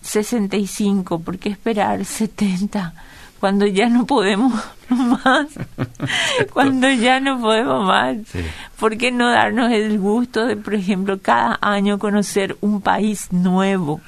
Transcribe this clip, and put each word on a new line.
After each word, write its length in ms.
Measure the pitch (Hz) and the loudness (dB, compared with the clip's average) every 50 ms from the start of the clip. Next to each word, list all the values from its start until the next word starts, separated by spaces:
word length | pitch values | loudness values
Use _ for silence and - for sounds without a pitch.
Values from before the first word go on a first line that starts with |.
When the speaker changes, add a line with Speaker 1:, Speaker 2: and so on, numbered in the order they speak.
Speaker 1:
sesenta 560 | - - - 214 214 - - 240 202 196 190 196 | -12 -2 -2 -2 -2 0 -2 -2 -2 0 -2 -2
y 100 | 208 190 | -4 -4
cinco? 520 | - - 214 202 202 196 185 - 175 165 | -4 -2 0 0 0 0 0 -2 -4 -6
¿Por 180 | 165 - 180 185 | -4 -6 -10 -6
qué 120 | - 208 | -6 -6
esperar 540 | 208 - - 233 226 208 190 107 107 190 196 | -6 -4 -4 -4 0 0 0 0 0 -2 -4
setenta? 880 | - - - 220 214 - - 208 202 185 180 196 202 - 208 185 165 165 - - - - - - - - - | -6 -4 -4 -4 -4 -2 -2 0 0 0 0 -4 -4 -4 -4 -6 -6 -10 -14 -20 -20 -20 -20 -20 -20 -12 -4
Cuando 280 | - 196 196 202 202 208 | -2 0 2 2 2 2
ya 200 | 196 190 208 240 | 2 2 2 4
no 180 | 233 240 247 - | 4 2 2 2
podemos 440 | 269 262 196 190 208 190 240 269 226 214 - - - | 2 2 2 2 2 2 2 2 2 0 -4 -8 -14
<laughs> 160 | - - - | -20 -4 -2
más. 580 | 254 240 262 240 254 - - 269 254 311 294 294 - - - - - - | 0 0 2 2 2 2 4 2 4 4 2 -2 -6 -12 -12 -12 -6 -6
Speaker 2:
<laughs> 760 | - - - - - - - - - - 571 508 427 392 - | -6 -6 -6 -8 -6 -4 -2 -2 -2 -2 0 0 -2 0 0
Speaker 1:
Cuando 360 | 320 277 277 262 262 254 262 | 0 2 2 2 2 2 2
ya 300 | 269 247 247 247 254 262 | 2 2 2 2 2 2
no 200 | 269 277 269 254 | 2 0 -2 0
podemos 460 | 240 214 220 220 233 285 262 262 214 | 0 0 2 2 2 0 0 0 0
más. 320 | 185 185 196 240 - 262 226 208 - | 2 2 2 2 0 -2 -4 -8 -8
Speaker 2:
Sí. 80 | - 90 87 80 78 - - - - - | -6 -6 -6 -6 -8 -12 -16 -18 -10 -2
Speaker 1:
¿Por 180 | - 220 220 220 | -2 -2 -2 0
qué 140 | 240 247 | -2 -2
no 180 | 247 247 240 240 | 0 2 2 2
darnos 420 | 240 226 214 208 208 226 262 233 | 4 4 2 2 2 0 2 2
el 280 | 240 214 214 220 214 214 | 2 2 2 0 0 0
gusto 460 | 185 202 208 233 247 240 - 233 220 254 | 0 2 2 0 0 -2 -2 -2 -2 0
de, 80 | 208 208 | -2 -4
por 160 | 214 - 196 | -4 -4 -2
ejemplo, 460 | 214 185 180 208 180 190 202 196 196 | -2 0 0 -2 -2 0 -2 -2 -2
cada 380 | - - 233 233 233 233 226 - | 0 2 2 2 2 0 0 0
año 380 | - 202 208 202 196 202 202 196 | 0 0 0 2 2 0 0 0
conocer 580 | 202 214 208 208 202 - - 202 196 190 185 - | -2 0 0 0 0 0 0 -2 -2 -2 -4 -4
un 200 | - 208 208 202 | -2 -2 -2 0
país 460 | 190 - 185 196 196 214 214 196 - - | 0 0 0 0 0 -2 -2 -4 -6 -4
nuevo? 680 | - 180 180 185 180 185 190 196 196 190 180 143 151 160 - | -2 0 2 2 2 2 2 2 0 0 -2 -2 -4 -6 -8